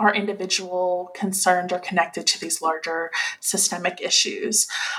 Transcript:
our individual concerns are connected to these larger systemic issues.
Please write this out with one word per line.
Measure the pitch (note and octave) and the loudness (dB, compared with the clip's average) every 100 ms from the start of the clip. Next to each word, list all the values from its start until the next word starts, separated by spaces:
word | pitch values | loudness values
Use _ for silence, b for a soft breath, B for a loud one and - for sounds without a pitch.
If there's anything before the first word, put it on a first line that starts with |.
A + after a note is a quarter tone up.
our | G#3 G3+ | 2 4
individual | G3+ G3+ F#3 - F#3 F3+ F#3 F3+ F3+ - | 0 -2 -2 -2 -2 0 2 0 -2 -4
concerns | G3+ F#3+ F#3 F3+ F3+ | -2 2 4 4 2
are | F3+ - | -2 0
connected | F3+ E3 - D#3+ | 0 0 0 0
to | - | -2
these | E3 - | -2 -2
larger | D#3+ D#3+ E3 E3 E3+ B B B | 0 -2 -2 -4 -4 B B B
systemic | - - - F3 F3+ - | -2 0 0 0 -2 -2
issues. | - - - G2 - G#3+ - B B | 0 2 2 0 0 2 0 B B